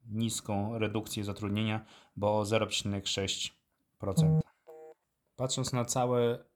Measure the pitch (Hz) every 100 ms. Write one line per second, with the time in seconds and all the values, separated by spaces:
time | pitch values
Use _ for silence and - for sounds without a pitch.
0 | 117 107 117 - - 101 101 117 110 107
1 | 107 - 101 98 104 104 110 107 110 -
2 | - - 101 107 101 110 104 - 101 101
3 | 95 - 98 - - _ _ _ _ _
4 | 98 98 156 156 - _ - - 156 -
5 | _ _ _ - 131 - 123 127 120 135
6 | 123 123 120 123 -